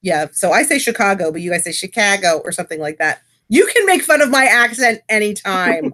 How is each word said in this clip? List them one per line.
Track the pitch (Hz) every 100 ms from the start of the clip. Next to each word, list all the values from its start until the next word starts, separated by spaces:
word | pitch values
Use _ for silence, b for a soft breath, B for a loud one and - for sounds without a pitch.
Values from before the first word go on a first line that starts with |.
yeah, | 190 160 151
so | - 185
I | 180
say | - 277
Chicago, | 269 226 202 196 165
but | 160
you | 175
guys | 175
say | 170
Chicago | 160 185 - 208 196 180 160
or | 175
something | 175 175 156
like | 151 156
that. | 156 - _ _ _
You | 233 466
can | 480 403
make | 359
fun | - 302
of | 285
my | 269
accent | 262 240 240 226 247 220 _
anytime. | 220 208 208 - 185 180 165 156